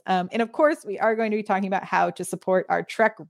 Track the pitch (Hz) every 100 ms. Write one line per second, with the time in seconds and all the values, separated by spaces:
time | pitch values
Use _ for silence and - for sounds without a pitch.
0 | - 185 180 233 226 - 302 311 208 190
1 | 220 226 220 214 208 190 190 190 185 180
2 | 175 - 175 175 - 185 - 175 175 -
3 | 220 220